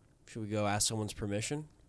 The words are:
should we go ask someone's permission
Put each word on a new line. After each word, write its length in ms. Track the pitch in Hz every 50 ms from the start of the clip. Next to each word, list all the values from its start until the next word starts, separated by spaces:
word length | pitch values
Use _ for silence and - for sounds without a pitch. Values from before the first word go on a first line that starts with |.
| - - - - -
should 160 | - - 117
we 60 | 110 101
go 180 | 107 104 104
ask 220 | 101 104 104 - -
someone's 240 | 113 107 107 101
permission 540 | - - 110 101 101 104 107 - 147 151 156 - - - -